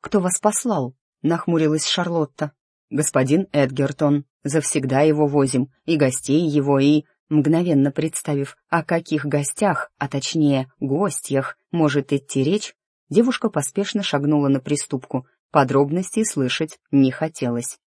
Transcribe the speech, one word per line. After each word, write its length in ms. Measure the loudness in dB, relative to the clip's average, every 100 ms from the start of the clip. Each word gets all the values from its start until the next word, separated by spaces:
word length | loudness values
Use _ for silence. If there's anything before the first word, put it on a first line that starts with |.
«Кто 180 | 0 0
вас 200 | 0 0
послал?» 560 | -2 -2 -2 -2 -4 -8 _ _
нахмурилась 640 | -2 -2 0 2 2 0 -2
Шарлотта. 640 | -2 -2 -2 -4 -6 -10 _ _ _ _
«Господин 580 | -4 0 0 2 2 2
Эдгертон, 720 | 0 0 0 -4 0 0 0 -2 _
завсегда 580 | -4 -2 -2 -2 0 2
его 260 | 4 4 2
возим, 440 | 2 2 2 -2 _ -4
и 100 | 2
гостей 520 | 2 0 0 0 2
его, 320 | 0 2 2
и...» 260 | 4 2 0 _ _
Мгновенно 640 | 0 2 2 2 2 2
представив, 680 | 0 -4 -4 -4 -4 -4 -10 _
о 140 | -4
каких 420 | 0 -4 -2 -4 0
гостях, 680 | -2 -2 -2 0 0 -6 _
а 100 | -6
точнее 640 | -4 -4 0 2 2 -2 _
гостьях, 760 | -4 -2 -2 -4 -4 -4 -4 -10 _
может 400 | 0 2 2 0
идти 300 | -4 _ -2
речь, 320 | 0 0 -4 _ _ _ _
девушка 400 | 2 2 0 -2
поспешно 540 | -2 -4 -4 -4 -4
шагнула 440 | -2 -2 2 2 2
на 120 | 0
приступку. 680 | 0 -6 -4 -8 -6 -8 -8 _ _
Подробностей 760 | 2 2 2 2 -2 -4 -2 -2
слышать 540 | -2 -2 -2 -6 -8 _
не 200 | 2 2
хотелось. 680 | 2 -8 -4 -4 -4 -8 -14